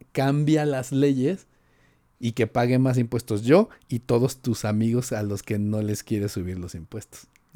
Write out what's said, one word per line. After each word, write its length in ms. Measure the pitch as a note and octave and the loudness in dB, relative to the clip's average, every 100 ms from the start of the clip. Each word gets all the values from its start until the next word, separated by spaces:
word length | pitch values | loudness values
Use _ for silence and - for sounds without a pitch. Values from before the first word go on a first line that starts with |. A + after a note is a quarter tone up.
| - | -8
cambia 520 | - C3+ D3 D3+ D#3 | -2 0 2 2 2
las 260 | D3+ C3 B2 | 2 -2 -2
leyes 540 | C3+ C#3+ C3 C#3 F#3+ - _ _ _ _ _ _ _ | 2 2 2 0 -2 -10 _ _ _ _ _ _ _
y 140 | A#2 | -4
que 140 | A#2 A2 | -2 -2
pague 320 | A#2+ B2 B2+ | 0 2 2
más 200 | C3 B2 | 2 2
impuestos 440 | A#2 A#2+ - G#2 | 0 -4 -4 -2
yo 260 | A#2 F3+ A#3 - - | 6 6 6 -4 -8
y 100 | A#2+ | -6
todos 400 | - A#2+ B2+ - | 0 2 2 -2
tus 220 | B2 A2+ | -4 -2
amigos 480 | G#2+ G#2+ A2+ B2 B2 | -2 0 0 0 -2
a 100 | G#2+ | -4
los 180 | G#2 G2+ | -4 -6
que 160 | - G#2 | -4 -2
no 240 | G#2 G#2+ | -2 -2
les 200 | G#2+ G#2 | -2 -4
quieres 280 | - A2 G2+ | -4 -2 -2
subir 260 | G2 F2+ F#2 | -4 -6 -8
los 160 | F2 | -10
impuestos". 520 | F2 D#2+ A2 - - - _ _ | -12 -14 -14 -16 -20 -20 _ _